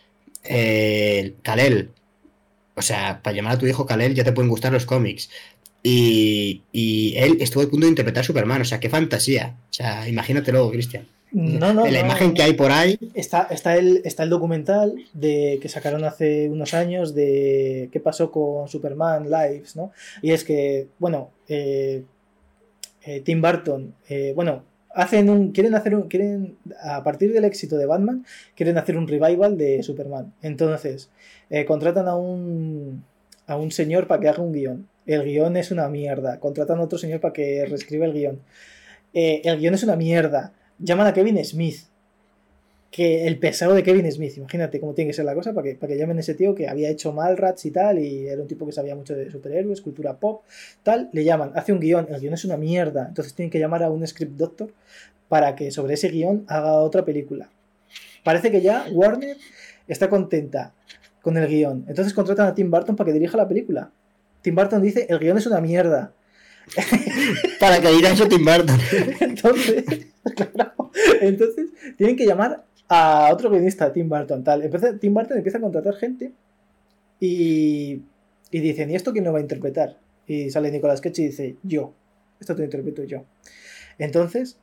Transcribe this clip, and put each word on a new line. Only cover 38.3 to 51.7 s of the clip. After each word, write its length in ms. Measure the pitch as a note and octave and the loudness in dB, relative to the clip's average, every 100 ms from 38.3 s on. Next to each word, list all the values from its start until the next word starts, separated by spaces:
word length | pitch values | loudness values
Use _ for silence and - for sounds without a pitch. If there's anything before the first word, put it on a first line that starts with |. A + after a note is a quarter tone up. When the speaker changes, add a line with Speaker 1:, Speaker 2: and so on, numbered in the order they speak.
| C3+ _ _ - - - - _ | -6 _ _ -20 -20 -20 -20 _
Speaker 2:
Eh, 300 | F3+ E3 D#3 | 0 0 0
el 140 | E3 D#3+ | 0 0
guión 160 | E3 | 0
es 80 | G3 | 0
una 120 | A3 | 0
mierda. 600 | E3 E3 E3+ D#3 C#3+ - _ _ - | 0 2 2 2 0 -4 _ _ -8
Llaman 260 | E3 F3 G#3 | -2 2 4
a 80 | |
Kevin 280 | F#3+ G#3 G3+ | 4 2 2
Smith. 320 | - D#3 E3 - - _ _ _ _ _ _ _ _ _ _ | -2 -4 -4 -6 -14 _ _ _ _ _ _ _ _ _ _
Que 360 | - E3+ D#3+ E3 | -2 2 2 0
el 120 | E3 | 0
pesado 360 | E3 - F3 | -2 0 4
de 80 | G3 | 4
Kevin 280 | F#3 F#3 E3 | 6 4 2
Smith, 280 | D3 D3+ C#3 | -2 -8 -10
imagínate 420 | C3+ E3+ D#3+ D3 | -8 -4 -4 -4
cómo 140 | D3+ | -6
tiene 160 | D3 D#3 | -4 -4
que 40 | |
ser 120 | D3 D3 | -4 -4
la 80 | |
cosa 180 | C#3+ G#3 | -4 -4
para 100 | G#3+ C#3+ | -6 -6
que, 60 | |
para 180 | B2+ C#3+ | -6 -6
que 60 | C#3+ | -4
llamen 180 | D#3+ E3 | -4 -4
a 40 | |
ese 140 | D#3+ | -4
tío 200 | D#3 F#3+ | -2 0
que 140 | G3 D3 | 0 -4
había 200 | C#3 D3+ | -4 -4
hecho 240 | D3+ D#3+ | -4 -6
Mallrats 540 | D3 F3 F#3 F#3+ F#3 D#3 | -2 0 0 0 -2 -4
y 40 | |
tal, 280 | E3 G3+ F#3 | 0 2 0
y 280 | D3 C#3 C3+ | -2 -6 -8
era 120 | C#3 | -8
un 80 | C#3+ | -10
tipo 160 | D3+ | -10
que 80 | D3+ | -10
sabía 220 | D3 C#3+ | -8 -8
mucho 200 | C#3+ C3+ | -8 -10
de 160 | C#3 C3+ | -10 -10
superhéroes, 520 | C#3+ C#3+ D#3+ G3+ G3 | -12 -6 -4 -4 -6
cultura 340 | D#3+ D3 D3 C#3 | -10 -8 -8 -4
pop, 260 | G#3 G#3+ _ - - _ | -4 -6 _ -20 -20 _
tal, 280 | - A#3 B3+ | 0 0 0
le 100 | D#3+ | -2
llaman, 300 | D#3 E3 C#3 | 2 2 0
hace 200 | D#3 - | -4 -2